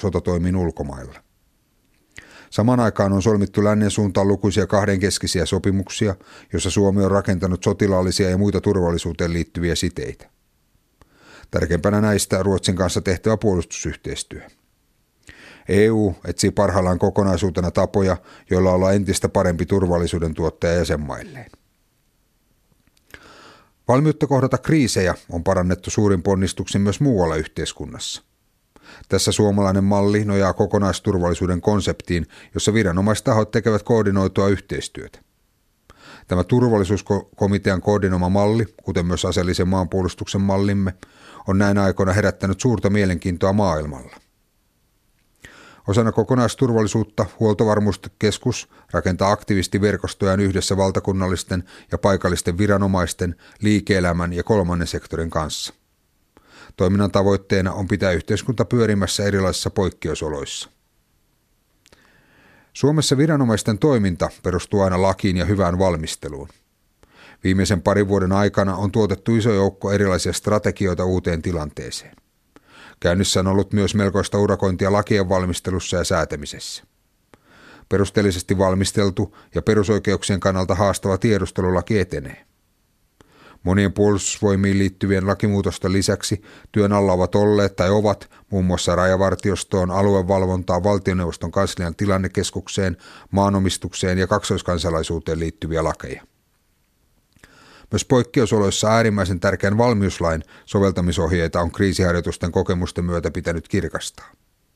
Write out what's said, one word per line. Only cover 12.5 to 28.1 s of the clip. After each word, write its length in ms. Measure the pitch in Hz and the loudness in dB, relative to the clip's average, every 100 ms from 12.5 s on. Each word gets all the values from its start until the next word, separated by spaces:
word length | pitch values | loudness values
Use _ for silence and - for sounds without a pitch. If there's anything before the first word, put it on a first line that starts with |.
| 98 - 90 | 0 0 0
kanssa 260 | 90 104 | 0 -2
tehtävä 360 | 92 90 110 110 | -2 -2 0 0
puolustusyhteistyö. 1040 | 113 90 - - 80 - 71 67 - - - _ _ _ _ _ _ _ - - - - - | 2 0 -4 -8 -10 -8 -10 -10 -12 -16 -18 _ _ _ _ _ _ _ -20 -20 -20 -16 0
E 200 | 101 107 | 4 4
U 240 | 110 104 85 - | 4 0 -2 -8
etsii 240 | - 101 | -2 0
parhaillaan 480 | - 98 92 90 90 | 2 2 2 2 2
kokonaisuutena 720 | 101 98 98 90 98 85 87 | 2 2 2 2 0 -2 -2
tapoja, 460 | 104 92 104 95 87 - - _ | 0 0 2 0 0 -6 -20 _
joilla 220 | 92 92 | 2 4
olla 200 | 92 95 | 4 2
entistä 380 | 101 95 95 95 | 2 0 -2 0
parempi 360 | 104 92 82 87 | 0 0 -2 0
turvallisuuden 680 | 98 92 87 85 87 80 | 0 2 0 0 -2 -4
tuottaja 400 | 78 80 - 87 | -2 -4 -2 -2
jäsenmailleen. 800 | 87 80 76 73 64 - 139 - - _ _ _ _ _ _ _ _ _ _ _ _ _ _ _ - - - - - _ _ - | 0 0 -2 -4 -10 -14 -18 -20 -20 _ _ _ _ _ _ _ _ _ _ _ _ _ _ _ -20 -20 -20 -20 -20 _ _ 0
Valmiutta 400 | 127 156 147 147 | 2 2 0 0
kohdata 300 | 135 127 127 | 2 0 -2
kriisejä 580 | - 160 113 110 90 82 - | 0 2 2 0 0 -2 -6
on 140 | 85 | -4
parannettu 460 | 82 92 90 90 - | 0 0 0 -2 -2
suurin 340 | - 104 95 | 0 2 2
ponnistuksin 580 | 90 95 95 - 95 98 | 2 0 0 -4 -4 0
myös 180 | 101 98 | 0 0
muualla 360 | 143 107 85 80 | 0 2 2 0
yhteiskunnassa. 880 | 78 - 78 - 71 62 - | -6 -8 -8 -8 -14 -12 -12